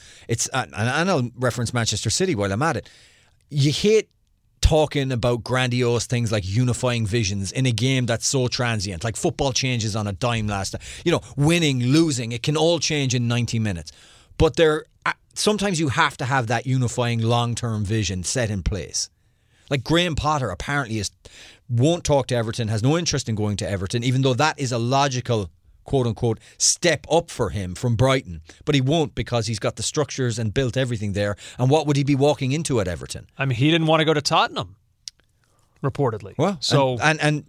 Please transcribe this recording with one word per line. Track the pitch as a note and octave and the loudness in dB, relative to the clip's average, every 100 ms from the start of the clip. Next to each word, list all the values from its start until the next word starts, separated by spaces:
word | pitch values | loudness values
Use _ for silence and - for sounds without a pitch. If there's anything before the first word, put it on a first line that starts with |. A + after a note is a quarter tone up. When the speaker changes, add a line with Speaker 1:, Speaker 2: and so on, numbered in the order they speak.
| - - - | -18 -20 -6
Speaker 1:
It's, | A#2 - | -4 -2
and, | C3 G2 | -4 -6
and | C#2+ A2+ C#3 F3 | -4 -2 0 0
I'll | E3+ A#2+ A#2 | 0 -2 -2
reference | B2+ A2+ A#2 | -2 -2 -2
Manchester | A#2+ A2+ G#2 - | -2 -2 -2 -2
City | - F#3+ | 0 0
while | B2 G2+ | 0 0
I'm | G2+ | 0
at | D#3+ B2+ | 0 -2
it. | - - - _ _ _ _ | -8 -20 -20 _ _ _ _
You | D3 C#3 | 0 0
hate | C#3 G#3 A3 - _ _ _ _ _ | 2 4 4 2 _ _ _ _ _
talking | - D#3 D3+ D3 C3+ | 2 4 2 0 -2
about | B2 A#2+ A#2 | 0 0 0
grandiose | - B2+ B2+ B2 A#2+ A#2+ | 0 0 0 0 2 0
things | - B2 A#2 | 0 -2 0
like | G#2+ F#2 | -2 0
unifying | G2+ B2+ A2+ B2+ A#2+ G#2+ | 0 0 0 0 0 0
visions | A#2 G#2 G2+ F#2+ | 0 0 -2 -6
in | C3 | 0
a | C3 | 0
game | A#2 B2+ C3+ | 2 0 0
that's | A#2+ A2+ - | 0 -2 0
so | C#3 B2 | 0 -2
transient, | - A#2+ A2+ F#2+ F2 | -2 -2 -2 -4 -4
like | A#2 G#2 | -6 -2
football | F3+ - C#3+ | -4 0 -2
changes | A#2+ C3+ A#2+ A2 G#2 | 0 0 -2 -2 -2
on | G#2 | -4
a | |
dime | F#2+ B2 A#2 G#2+ | -2 -2 -2 -2
last, | G2+ F#2 - - - | -4 -4 -8 -12 -6
you | E3 | -2
know, | D#3 - | -2 -2
winning, | - C#3+ E3+ D#3 C3 | 0 2 4 2 2
losing, | A#2+ D3 E3 B2 A2+ | 4 4 4 0 -4
it | A#2+ | -4
can | - D3+ | -2 2
all | D#3+ E3+ | 2 2
change | - D3+ C#3 | 0 0 0
in | B2+ A#2+ | 0 2
ninety | A#2+ A#2 A#2 | 0 0 0
minutes. | A2 F2 D2+ - - - _ - | -2 -4 -10 -18 -20 -20 _ 2
But | D#3+ D#3 | 2 6
there, | D#3+ D#3 - _ - | 4 4 -4 _ -6
uh, | - _ | -6 _
sometimes | - - G#3 G3 E3 | -2 0 2 0 0
you | D#3+ | 0
have | A2 D#3 - | 2 2 2
to | B2+ | -2
have | C3+ A2+ | 0 0
that | A#2 C3 | -2 0
unifying | B2+ A#2+ - A#2+ A#2 | 0 0 0 0 2
long-term | A2+ A#2+ A#2+ A#2 A#2 A2 G2 | 2 2 0 -2 -4 -2 0
vision | A2 G2 F#2 | 0 0 -4
set | F2 C3+ A2+ | -4 -2 -2
in | G#2 | -2
place. | - G2 C#2+ - - _ _ _ _ _ _ | -2 -4 -6 -6 -8 _ _ _ _ _ _
Like | C#3 | -6
Graham | - E3 F3 | 0 2 2
Potter | D3+ D3 D3+ B2 | 0 0 0 -2
apparently | F2 - D3 B2 A2 | -6 -4 -4 -2 -4
is, | G2 - - - - - _ | -6 -10 -20 -20 -20 -20 _
won't | A#2 C#3 E3+ | 2 2 2
talk | - C#3+ B2 | 2 0 2
to | A#2+ | -2
Everton, | A2+ A#2 A2 | -2 -2 -2
has | A2 | 0
no | A#2+ D#3+ | 2 2
interest | F3 C#3+ - | 0 -4 -4
in | |
going | G#2+ G#2 G2+ | -2 -2 -2
to | F2+ | -2
Everton, | G2 F#2+ A#2+ | -4 -4 -2
even | A#2+ B2+ | 0 2
though | C3+ | 2
that | A#2+ D3+ D3+ | 2 0 0
is | C3+ | -4
a | A#2 | -2
logical, | A#2 C3+ C#3+ B2+ - A#2 F#2 _ _ _ | 0 2 0 -2 -2 -2 -2 _ _ _
quote | - C#3 A#2+ | -2 0 0
unquote, | G#2+ A#2+ A2+ - - | 0 -2 -2 -8 -2
step | - - F3 C#3+ - | 0 2 0 0 0
up | D#3 E3+ | 0 0
for | - G#2+ | -6 -4
him | F#2 F2+ | -4 -6
from | F2+ B2+ A2 | -4 -2 2
Brighton. | C3 C3+ F2 D#2+ - - - | 2 0 -2 -14 -14 -12 0
But | |
he | C#3+ | 2
won't | C3 E3+ C#3 | 2 2 0
because | - A#2 A#2+ A2 | -4 -4 -4 -2
he's | A2 | -4
got | B2+ - | -4 -4
the | |
structures | A2 - D3 - B2+ A2 | -6 -2 -4 -2 -4 -2
and | A2+ | -2
built | G2 C3 C3 | 0 -2 -2
everything | C3 A#2+ G#2 | -2 -2 -4
there. | G2 G2+ G2+ - - | -2 -2 -4 -10 -2
And | B2+ | 2
what | D#3 D3+ | 4 4
would | C#3+ | 0
he | |
be | C#3 | 2
walking | C#3 C#3+ C#3+ C3 | 4 4 2 -2
into | D3 E3+ B2+ | -2 0 0
at | F#2 | 0
Everton? | E2 B1+ - - - | -4 -8 -12 -14 -6
Speaker 2:
I | C3+ | -2
mean, | A2+ | 2
he | D3 | 4
didn't | E3 D#3+ | 4 4
want | D#3+ | 4
to | |
go | D#3 | 4
to | D3+ | 2
Tottenham, | C#3+ D#3+ A#3 C#4 G2 - _ _ - _ _ _ _ _ _ _ | 2 2 2 -2 -8 -12 _ _ -20 _ _ _ _ _ _ _
reportedly. | C#3 - C#3 G#2+ G2+ - | -6 0 -2 -2 -10 0
Speaker 1:
Well, | E3+ F#3 | 0 0
Speaker 2:
So | - C#3+ C3+ | 0 4 2
Speaker 1:
and, | B2 | 2
and, | C#3 D#3 | 0 2
and | D3 D3+ | 2 0